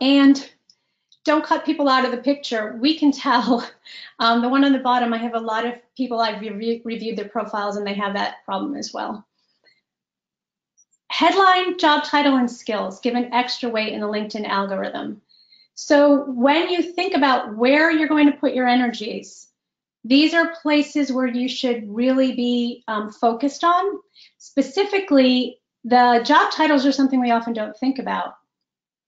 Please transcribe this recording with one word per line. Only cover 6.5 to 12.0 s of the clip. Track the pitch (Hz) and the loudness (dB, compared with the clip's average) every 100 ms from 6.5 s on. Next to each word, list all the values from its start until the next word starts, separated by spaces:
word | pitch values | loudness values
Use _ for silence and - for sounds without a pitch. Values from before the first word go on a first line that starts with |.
| 202 226 233 | -8 -6 -6
reviewed | 226 208 220 196 | -6 -8 -8 -8
their | 202 | -8
profiles | 233 202 208 202 202 | -8 -6 -6 -6 -6
and | 202 | -6
they | |
have | 202 202 | -4 -4
that | 196 202 - | -4 -6 -8
problem | - 196 202 | -10 -8 -6
as | - 214 | -8 -10
well. | 214 214 208 _ _ _ _ _ _ _ _ _ _ _ _ _ _ _ _ _ _ - | -8 -10 -10 _ _ _ _ _ _ _ _ _ _ _ _ _ _ _ _ _ _ -8
Headline, | - 330 392 381 370 359 359 | 0 2 4 4 4 0 0
job | 311 294 | 2 2